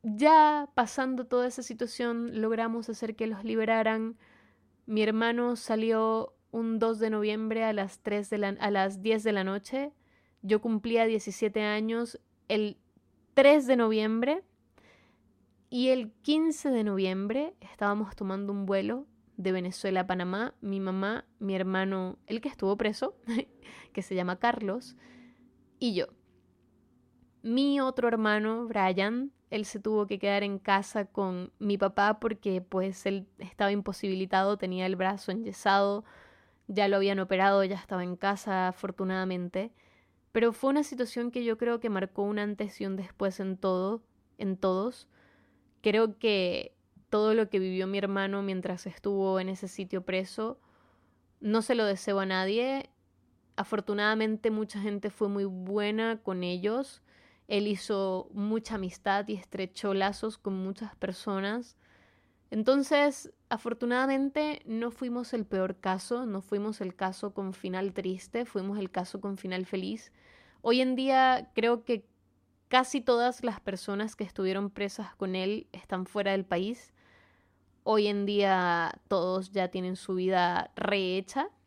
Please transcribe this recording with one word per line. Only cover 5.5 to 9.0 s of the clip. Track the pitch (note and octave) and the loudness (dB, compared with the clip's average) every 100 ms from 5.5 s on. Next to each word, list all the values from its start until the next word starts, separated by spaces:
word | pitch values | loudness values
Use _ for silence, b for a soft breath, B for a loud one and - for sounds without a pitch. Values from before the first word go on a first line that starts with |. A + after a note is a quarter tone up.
| A#3+ | -2
salió | - A3 A3+ A3 A3 A3 A3 _ _ | -2 0 2 2 2 0 -2 _ _
un | A3+ A3+ A3+ | -4 -2 2
dos | A3+ A3 | 0 2
de | A3 | 0
noviembre | G#3+ G#3 G#3+ A3 A3 A3 | 0 0 -2 -2 -2 0
a | |
las | G#3+ G3 - | 0 -2 -6
tres | - G#3 G3+ | -4 -4 -2
de | G#3 | -2
la... | G3+ | -2
a | G3+ G#3 | 0 0
las | G3+ G3 G3 | 2 0 0